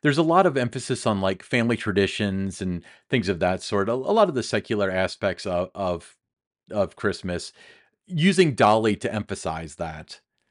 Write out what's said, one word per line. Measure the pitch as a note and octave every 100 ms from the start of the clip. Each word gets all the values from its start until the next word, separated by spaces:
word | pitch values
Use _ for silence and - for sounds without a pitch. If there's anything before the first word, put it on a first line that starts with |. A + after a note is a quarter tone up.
there's | D3+ C#3+
a |
lot | D#3+ F3 F#3+
of | C3
emphasis | B2 B2+ - B2 -
on, | G2+
like, | F#2+ F#2+
family | - B2 A#2 A2+
traditions | G#2+ G2 G2 - G#2 F#2+ G2 -
and | F#2 F2 - - _
things | C3 F#2+
of | F2
that | F2+ F#2
sort. | - G2+ G2
A, |
a |
lot | B2 D3 A3 G3+
of |
the | C3
secular | - G#2+ - G#2+ G2
aspects | F#2 F#2 - G2 F2+ F#2+
of, | F2 F#2 -
of, | F#2 E2+ - _ _ _ _ _ _
of | G#2 F#2+ -
Christmas, | G#2 - F#2 E2+ - - - - _ _ _
using | E3+ F3+ F#3 E3 A#2
Dolly | G#2+ A2 A2 G#2
to | -
emphasize | A2 - G2 F2 E2 D#2+ -
that. | D#2+ D#2+ D#2+ - _ _ _